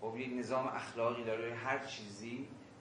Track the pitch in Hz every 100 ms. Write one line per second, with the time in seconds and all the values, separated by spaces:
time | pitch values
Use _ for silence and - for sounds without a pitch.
0 | 110 113 127 123 110 131 131 123 - 117
1 | 117 120 110 113 117 113 123 139 - -
2 | 104 101 117 123 139 - - -